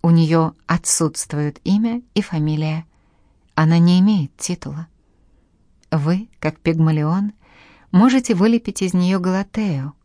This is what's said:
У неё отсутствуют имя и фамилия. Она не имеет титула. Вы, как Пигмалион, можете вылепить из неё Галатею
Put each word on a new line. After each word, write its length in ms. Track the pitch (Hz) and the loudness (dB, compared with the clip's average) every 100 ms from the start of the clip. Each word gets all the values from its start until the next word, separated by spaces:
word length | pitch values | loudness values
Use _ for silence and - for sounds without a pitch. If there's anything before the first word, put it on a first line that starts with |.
У 100 | 170 | 4
неё 420 | 165 160 165 160 - - | 2 4 2 0 -4 -6
отсутствуют 920 | 165 - - 160 - - 147 147 147 - | -4 -2 -2 -2 -4 -10 -6 -6 -6 -2
имя 360 | 202 226 233 247 - | -2 -2 -6 -6 -6
и 60 | |
фамилия. 640 | 208 160 151 156 156 156 160 _ _ _ _ _ _ | -4 -4 -2 -2 -4 -6 -10 _ _ _ _ _ _
Она 260 | - 160 170 | -2 2 4
не 200 | 170 180 | 4 4
имеет 380 | 196 208 139 _ | 4 2 -2 _
титула. 500 | - 175 - 143 165 _ _ _ _ _ _ _ _ _ _ | -10 -8 -10 -12 -14 _ _ _ _ _ _ _ _ _ _
Вы, 380 | 160 147 185 226 _ | -2 0 -2 -4 _
как 180 | 156 156 | -6 -4
Пигмалион, 720 | - 165 160 156 151 180 208 - _ - - _ _ | -4 2 2 2 0 -2 -4 -8 _ -20 -20 _ _
можете 420 | 180 247 262 247 | 4 4 2 0
вылепить 480 | 190 214 233 220 - | 2 2 2 -2 -6
из 120 | 190 | -2
неё 260 | 180 180 190 | 0 0 0
Галатею 760 | 185 185 196 - 208 143 135 - | -2 -4 -4 -6 -4 -4 -6 -12